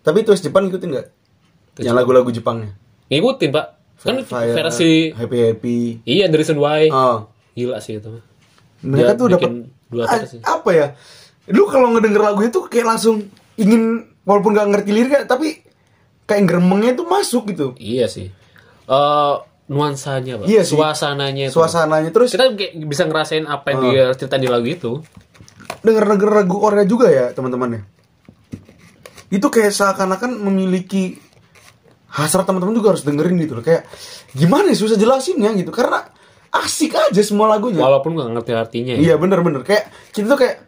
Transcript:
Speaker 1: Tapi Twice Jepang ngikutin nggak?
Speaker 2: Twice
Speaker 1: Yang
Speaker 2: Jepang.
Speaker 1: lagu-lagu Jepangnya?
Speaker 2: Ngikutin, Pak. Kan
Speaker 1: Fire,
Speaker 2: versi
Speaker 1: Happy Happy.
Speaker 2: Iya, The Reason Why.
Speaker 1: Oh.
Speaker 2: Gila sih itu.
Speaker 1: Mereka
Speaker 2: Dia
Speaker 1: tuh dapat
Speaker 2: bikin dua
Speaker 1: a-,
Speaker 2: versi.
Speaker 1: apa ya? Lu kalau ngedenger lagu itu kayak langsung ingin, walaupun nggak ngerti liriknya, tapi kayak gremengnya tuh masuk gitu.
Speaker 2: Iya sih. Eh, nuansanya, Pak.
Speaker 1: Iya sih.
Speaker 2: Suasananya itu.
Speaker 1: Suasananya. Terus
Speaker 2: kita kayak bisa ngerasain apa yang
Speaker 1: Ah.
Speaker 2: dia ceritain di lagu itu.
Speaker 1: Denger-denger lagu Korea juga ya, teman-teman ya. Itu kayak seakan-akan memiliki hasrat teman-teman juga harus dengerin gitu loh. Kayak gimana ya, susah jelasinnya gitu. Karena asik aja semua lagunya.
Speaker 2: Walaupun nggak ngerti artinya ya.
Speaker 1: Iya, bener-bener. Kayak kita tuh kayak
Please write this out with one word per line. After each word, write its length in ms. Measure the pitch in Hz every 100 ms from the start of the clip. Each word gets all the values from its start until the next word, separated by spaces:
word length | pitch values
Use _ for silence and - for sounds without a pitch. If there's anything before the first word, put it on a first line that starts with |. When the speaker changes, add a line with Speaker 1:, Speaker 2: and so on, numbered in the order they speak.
Speaker 1:
Tapi 180 | - 170
Twice 200 | 220 196
Jepang 220 | 147 175
ngikutin 240 | 196 185 180
nggak? 180 | 131 - _ _ _ _ _ _
Speaker 2:
Twice 60 | -
Speaker 1:
Yang 80 | 120
Speaker 2:
Jepang. 140 | 120
Speaker 1:
lagu-lagu 300 | 123 127 123
Jepangnya? 400 | 117 120 117 107 98 _ _ _
Speaker 2:
Ngikutin, 420 | 139 220 262 156
Pak. 160 | 143 - _ _ _
Kan 180 | - 254
Speaker 1:
Fire, 360 | 247 123 117 117
Speaker 2:
versi 340 | 160 160 165 160 160
Speaker 1:
Happy 280 | 156 117 120
Happy. 360 | 113 110 123 120 120 113
Speaker 2:
Iya, 240 | - 151 190
The 120 | 156
Reason 180 | 156 151
Why. 260 | 143 151 156
Speaker 1:
Oh. 300 | 135 127 113 107 _ _
Speaker 2:
Gila 280 | - 123 117
sih 180 | - 110
itu. 140 | 107 113 _ _ _ _ _ _
Speaker 1:
Mereka 240 | - 135
Speaker 2:
Dia 120 | 120 240
Speaker 1:
tuh 100 | 247
dapat 200 | 180 123
Speaker 2:
bikin 60 | 120 120 _ _
dua 160 | 117
Speaker 1:
a-, 80 | 113 220
Speaker 2:
versi. 200 | - 120
Speaker 1:
apa 320 | 113 320 240
ya? 160 | 170 143 135 - - - _ -
Lu 140 | 202 403
kalau 220 | 269 247
ngedenger 300 | 233 220 208
lagu 200 | 214 202
itu 200 | 226 294
kayak 240 | - 233 226
langsung 360 | 226 214 220 202 - _
ingin, 280 | - 202 226 226 226 - _
walaupun 300 | - 202 196
nggak 160 | 208 208
ngerti 200 | 202 202
liriknya, 300 | 208 247 277
tapi 240 | - 254 311 - _ _ _ _ _ _
kayak 200 | - 208 190
gremengnya 460 | 175 175 196 226
tuh 100 | 254
masuk 380 | 339 381 392 240 214
gitu. 180 | 170 135
Speaker 2:
Iya 320 | 123 98 123 110
sih. 220 | - 95 - _ - _ _
Eh, 500 | - 131 143 147 143 139 - _ _
nuansanya, 680 | 139 147 139 147 135 127 120
Pak. 100 | 101
Speaker 1:
Iya 160 | 220
sih. 100 | 170
Speaker 2:
Suasananya 720 | 147 156 147 151 143 139 135
itu. 80 | 135
Speaker 1:
Suasananya. 560 | 147 160 165 156 156 160
Terus 200 | 190 240
Speaker 2:
kita 140 | 190 262
kayak 220 | 208 190 165
bisa 220 | 156 143
ngerasain 420 | 165 156 156 156
apa 220 | 151 139 -
yang 120 | 135
Speaker 1:
Ah. 40 |
Speaker 2:
dia 200 | 127 131 127
ceritain 240 | 131 135 135
di 80 | 127
lagu 180 | 120
itu. 280 | 117 160 117 135 160 - _ _ - _ - -
Speaker 1:
Denger-denger 500 | 220 220 208 208 208 208
lagu 200 | 190 190
Korea 280 | 208 208
juga 240 | 196 226 226
ya, 220 | 139 123
teman-teman 380 | - 127 127 123
ya. 100 | 113 101 _ _ _ _ _ _ - - _ - _ - - -
Itu 180 | 196 277
kayak 220 | 247 208
seakan-akan 680 | 196 196 190 190 185 247 233
memiliki 800 | 202 190 190 185 185 190 185 - _ _ _ _ _ _ _ _ _
hasrat 360 | - 156 180
teman-teman 300 | 185 185 180
juga 140 | 226 214
harus 120 | 165
dengerin 340 | 135 143 175 180
gitu 140 | 156
loh. 80 | 117
Kayak 200 | 131 165 - - - - -
gimana 380 | 131 165 269 392
ya, 100 | 202
susah 160 | 214
jelasinnya 560 | 220 220 269 262 359 208
gitu. 160 | 208 160
Karena 320 | 190 285 - - _ _ _ _
asik 440 | - - - 311
aja 260 | 320 311 190
semua 260 | 208 208 220
lagunya. 320 | 214 208 175
Speaker 2:
Walaupun 360 | 131 139 147
nggak 140 | 165 120
ngerti 180 | 117 117
artinya 400 | 117 110 117 123
ya. 80 | 123
Speaker 1:
Iya, 120 | 160 156
bener-bener. 460 | 175 190 175 139
Kayak 220 | 120 208 - - -
kita 160 | - 208
tuh 120 | 277
kayak 180 | 247 -